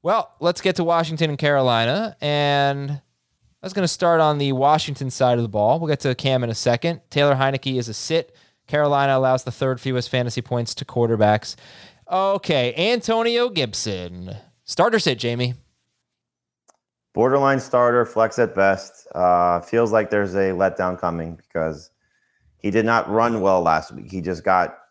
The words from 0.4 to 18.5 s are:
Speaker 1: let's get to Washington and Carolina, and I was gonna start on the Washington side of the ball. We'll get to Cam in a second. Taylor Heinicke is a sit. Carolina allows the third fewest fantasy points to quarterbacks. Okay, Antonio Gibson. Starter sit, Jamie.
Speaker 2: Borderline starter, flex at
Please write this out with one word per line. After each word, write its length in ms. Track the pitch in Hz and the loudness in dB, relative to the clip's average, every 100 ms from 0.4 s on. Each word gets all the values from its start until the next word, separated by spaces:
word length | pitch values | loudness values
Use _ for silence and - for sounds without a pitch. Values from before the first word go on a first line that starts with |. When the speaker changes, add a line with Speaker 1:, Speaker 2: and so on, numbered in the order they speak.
Speaker 1:
let's 200 | 165 175 | -4 0
get 160 | 190 185 | -2 0
to 80 | |
Washington 460 | 170 170 156 156 160 | 2 0 0 -2 -2
and 80 | 143 | 0
Carolina, 760 | 151 143 131 113 113 160 220 - | 2 2 4 2 2 0 -4 -6
and 720 | 147 147 143 143 139 139 139 | -2 0 2 2 2 0 -6
I 100 | 143 _ _ _ _ _ _ | -8 _ _ _ _ _ _
was 100 | 190 | -8
gonna 140 | 190 175 | -2 -2
start 320 | - 175 165 | 0 2 4
on 180 | 156 147 | 4 2
the 140 | 139 | 0
Washington 580 | 131 139 151 156 135 135 | 2 2 2 0 -8 -8
side 260 | - 127 120 | 0 2 2
of 40 | |
the 60 | 117 | 0
ball. 300 | 104 104 156 | 0 2 2
We'll 100 | 165 | 0
get 120 | 143 | -2
to 140 | 143 | -2
Cam 280 | 123 135 131 | -2 0 0
in 60 | 120 | -2
a 40 | |
second. 480 | 107 131 117 170 170 _ | -2 0 0 -2 -6 _
Taylor 240 | 147 143 | 0 2
Heinicke 420 | 131 135 135 139 127 | 2 0 0 -4 -4
is 100 | 113 | -4
a 60 | |
sit. 400 | 107 - 160 165 _ _ _ _ | -8 -2 -4 -4 _ _ _ _
Carolina 500 | 147 147 143 139 131 | 0 2 2 2 2
allows 260 | 131 131 | 2 0
the 60 | - | -2
third 300 | - 135 127 | -4 -2 -2
fewest 280 | 135 127 120 | -4 -4 -2
fantasy 320 | 131 123 123 | -2 -2 -4
points 340 | - 123 117 - | -4 -4 -4 -8
to 80 | |
quarterbacks. 720 | - - 117 113 104 107 - - - - - _ - | -6 -2 0 4 4 2 -2 -16 -20 -20 -20 _ -4
Okay, 600 | 185 196 196 - 147 123 120 | -2 0 -2 0 0 0 0
Antonio 720 | 196 240 233 226 233 233 247 | -2 -2 0 0 0 0 -2
Gibson. 840 | 175 120 - 113 92 87 90 90 107 _ _ | -2 -4 -4 -6 -6 -8 -12 -14 -14 _ _
Starter 340 | - - 208 220 | -10 0 2 2
sit, 200 | 160 120 | 0 -2
Jamie. 360 | 120 120 123 123 _ _ _ _ _ _ _ _ _ _ _ _ _ _ _ | -4 -2 -4 -6 _ _ _ _ _ _ _ _ _ _ _ _ _ _ _
Speaker 2:
Borderline 480 | - 123 139 139 135 | 0 2 4 4 2
starter, 440 | - 123 123 123 113 | 0 2 4 4 0
flex 320 | 110 113 - | 2 0 2
at 160 | 113 | 0